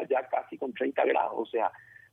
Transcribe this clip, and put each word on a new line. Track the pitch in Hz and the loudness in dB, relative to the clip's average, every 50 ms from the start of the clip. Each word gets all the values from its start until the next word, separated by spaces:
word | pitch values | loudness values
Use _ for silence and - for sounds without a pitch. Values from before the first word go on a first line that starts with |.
| 175 165 | 4 2
ya | 135 127 135 - | 2 0 0 0
casi | - 127 - - 165 - | -2 -2 -2 -4 -8 -8
con | 139 127 | -8 -8
treinta | 120 - 131 135 - - 135 | -4 -4 -4 -2 2 2 2
grados, | 131 - - - 214 - | 4 4 2 0 0 -2
o | - 113 | -4 -4
sea, | - - 113 107 - - - - - - - - _ | -2 -2 -2 -2 -2 -4 -8 -16 -20 -20 -20 -20 _